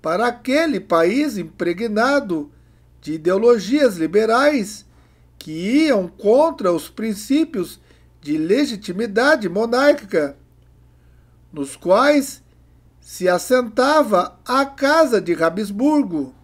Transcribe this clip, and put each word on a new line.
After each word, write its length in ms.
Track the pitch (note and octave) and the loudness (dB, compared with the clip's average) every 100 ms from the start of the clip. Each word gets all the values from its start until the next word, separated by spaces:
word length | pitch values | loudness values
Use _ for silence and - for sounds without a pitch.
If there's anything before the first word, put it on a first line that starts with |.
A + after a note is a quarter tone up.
para 260 | D#3 F3 A#3+ | -4 -2 -2
aquele 540 | A#3+ - C#4 E4 A3+ | -4 -2 0 0 -2
país 580 | - E3 E3 A#3+ D4+ G#3 | 0 2 2 2 -2 -4
impregnado 1120 | D#3+ - E3+ F3 A#3 G#3 B3 C#4+ G#3+ E3 D3 _ _ _ _ _ | -10 -6 -4 -4 -4 0 2 0 -2 -6 -6 _ _ _ _ _
de 140 | - | -10
ideologias 800 | D#3+ D#3 F#3+ A3+ A#3+ F3+ C#4 C4+ F3+ | -4 -2 2 4 2 2 2 2 0
liberais 880 | D#3+ F#3+ A3 A#3 C#4+ D4 G3 - - _ _ _ _ _ | 0 0 2 2 2 0 -4 -10 -20 _ _ _ _ _
que 140 | - | -14
iam 560 | D#3 F#3 C4+ D#4 A#3 F3+ | -8 -2 0 2 0 -2
contra 640 | - G3+ B3 D#4+ D4+ F#3+ | -4 2 4 2 0 -2
os 160 | E3+ - | -2 -4
princípios 920 | - A3 G#3 - C#4 D#4+ B3 E3 - _ _ _ _ | -8 -6 -6 -2 0 0 -4 -8 -12 _ _ _ _
de 180 | C#3 D#3 | -6 -4
legitimidade 1120 | D#3+ A3+ D4 G#3+ - F3+ A#3 G3+ C4 D#4 G3+ | 0 0 0 -4 -8 -6 -4 0 2 2 0
monárquica, 880 | F3+ A#3 B3 C#4+ D4 G#3 E3+ C#3+ C#3 _ _ _ _ _ _ _ _ _ _ _ | -4 -2 2 2 2 0 -2 -2 -6 _ _ _ _ _ _ _ _ _ _ _
nos 240 | D3+ C#3 - | -12 -12 -8
quais 680 | E3+ G3 C#4 D4 C4+ - _ _ _ _ _ _ | 2 2 4 2 0 -10 _ _ _ _ _ _
se 280 | - - F3+ | -20 -4 0
assentava 1080 | F3+ - B3+ B3 G#3+ C4 D4+ B3 G3 F3+ - - | 0 2 0 0 0 2 2 2 2 0 -8 -4
a 180 | B3+ | -2
Casa 560 | C#4 - C#4 D#4 D#4 A3+ | -2 -2 0 4 4 2
de 140 | E3 | -2
Habsburgo. 1000 | E3 E3 F3 G#3 G3+ C4+ D4+ A3+ E3 C3 - | 0 0 -2 -8 -2 0 2 0 -4 -8 -10